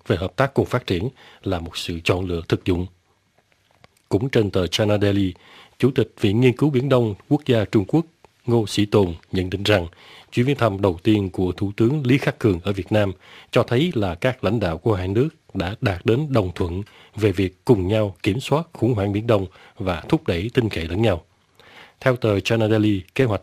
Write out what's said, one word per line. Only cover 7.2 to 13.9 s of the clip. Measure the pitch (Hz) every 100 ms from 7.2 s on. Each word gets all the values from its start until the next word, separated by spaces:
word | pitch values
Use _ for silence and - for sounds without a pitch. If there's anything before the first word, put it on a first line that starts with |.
| -
Quốc | 147 -
gia | 117 98
Trung | 113 95
Quốc | 156 165 _ _ _ -
Ngô | 120 104
Sĩ | - 104
Tồn | 110 92 80 -
nhận | 92 92
định | 95
rằng, | 101 104 85 - - - -
chuyến | - 127
viếng | 143
thăm | 117 98
đầu | 101 85
tiên | 113 107 95
của | 95 90
Thủ | - 101 -
tướng | 113 151 123
Lý | 135
Khắc | - -
Cường | 110 87
ở | 98
Việt | 98 90
Nam | 107 98 92 - - -
cho | 123
thấy | 110 120 175